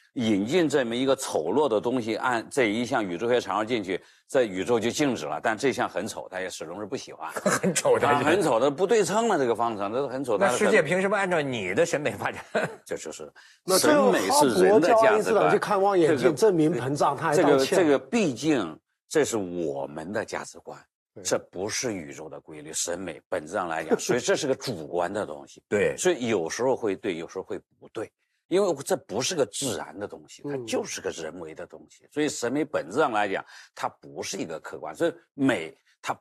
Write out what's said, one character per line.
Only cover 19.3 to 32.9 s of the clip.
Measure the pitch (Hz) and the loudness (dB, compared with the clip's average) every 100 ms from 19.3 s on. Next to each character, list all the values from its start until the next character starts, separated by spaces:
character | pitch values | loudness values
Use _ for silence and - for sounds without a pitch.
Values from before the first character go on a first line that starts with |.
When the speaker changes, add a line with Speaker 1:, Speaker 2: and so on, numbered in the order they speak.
| 113 | 0
Speaker 1:
我 | 90 87 80 69 69 | -4 -4 -4 -4 -8
们 | 76 80 | -8 -6
的 | 107 | -6
价 | 92 82 | -6 -8
值 | 73 85 | -10 -14
观， | - - - _ _ | -18 -18 -20 _ _
Speaker 3:
对。 | - | -12
Speaker 1:
这 | 92 - - | -4 -4 -4
不 | 90 104 | -8 -6
是 | - 127 | -4 -4
宇 | 95 73 | -6 -10
宙 | 67 78 | -14 -14
的 | 73 | -16
规 | - 78 | -18 -18
律， | 76 | -10
审 | 78 - 87 | -6 -6 -6
美 | 92 76 - | -8 -12 -8
本 | 90 | -8
质 | 78 | -4
上 | 98 87 | -4 -4
来 | 80 | -4
讲， | 80 - | -2 -2
所 | - 123 | 0 0
以 | |
这 | 120 180 | 0 0
是 | 139 | 0
个 | |
主 | 127 - 92 76 | -2 -4 -8 -4
观 | 87 87 | -2 -2
的 | 101 | -2
东 | 71 73 67 | -6 -8 -16
西。 | - _ | -20 _
Speaker 2:
<laughs> | |
对。 | 104 85 65 | 0 0 2
Speaker 1:
所 | 185 | 0
以 | 160 120 | 0 0
有 | 104 80 | 0 0
时 | - | -2
候 | 127 117 | 0 0
会 | 110 | 0
对， | 95 107 82 | -2 -4 -6
有 | 82 | -8
时 | 95 | -10
候 | |
会 | - 101 - _ | -10 -10 -12 _
不 | 139 | -16
对。 | - 101 _ _ _ _ | -12 -12 _ _ _ _
因 | 180 | 0
为 | 202 139 | 0 -2
这 | - 170 | -4 -4
不 | - - | -4 -4
是 | 127 180 | -2 0
个 | 123 | -2
自 | - 135 85 | -2 -4 -6
然 | 73 82 | -8 -10
的 | 104 | -12
东 | 78 76 | -12 -20
西， | - | -14
它 | 143 139 113 | -10 -8 -6
就 | 254 | -6
是 | 202 - | -6 -8
个 | 92 | -8
人 | 82 78 90 | -8 -10 -12
为 | 80 | -14
的 | 78 | -14
东 | 85 78 76 | -16 -18 -20
西， | _ | _
Speaker 3:
嗯。 | _ | _
Speaker 1:
所 | 147 | -4
以 | 147 | -4
审 | - 120 | -2 -4
美 | 143 | -2
本 | 147 80 76 | -2 -4 -2